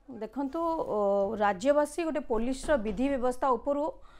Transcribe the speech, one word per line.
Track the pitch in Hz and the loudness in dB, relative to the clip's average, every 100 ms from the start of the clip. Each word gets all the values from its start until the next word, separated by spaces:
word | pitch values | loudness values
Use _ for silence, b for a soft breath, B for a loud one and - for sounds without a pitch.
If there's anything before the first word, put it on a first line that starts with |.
| - | -18
ଦେଖନ୍ତୁ, | 233 220 - 277 330 | -12 -8 -4 -4 -2
ଅ, | 330 320 - 208 202 202 196 214 | -2 -2 -2 0 2 2 2 2
ରାଜ୍ୟବାସୀ | 208 196 254 294 294 349 | 0 2 2 4 2 0
ଗୋଟେ | 339 294 | -4 -2
ପୋଲିସର | - 220 240 262 - 294 | -2 0 0 -2 2 2
ବିଧି | 208 190 269 | 2 0 0
ବ୍ୟବସ୍ଥା | 269 254 254 277 | 0 0 0 0
ଉପରୁ | 240 285 285 311 - b b | 0 0 -2 -2 -6 b b